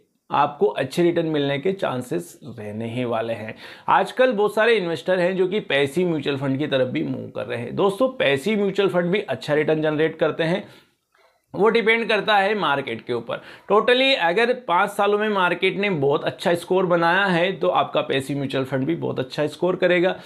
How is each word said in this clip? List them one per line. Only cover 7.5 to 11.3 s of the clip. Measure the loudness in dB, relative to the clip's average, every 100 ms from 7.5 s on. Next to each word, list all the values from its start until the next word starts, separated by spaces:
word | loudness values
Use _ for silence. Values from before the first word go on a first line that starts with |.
| -6
हैं। | -6 0
दोस्तों, | 0 2 -2
पैसिव | 0 0 0 0 0
म्यूचुअल | 0 0 0
फंड | 0
भी | 0 0
अच्छा | -2 -6 -2
रिटर्न | 0 2 0
जनरेट | 0 0 0 0
करते | -2 0
हैं, | -2 -2 -6 -18 _ _ _ _ _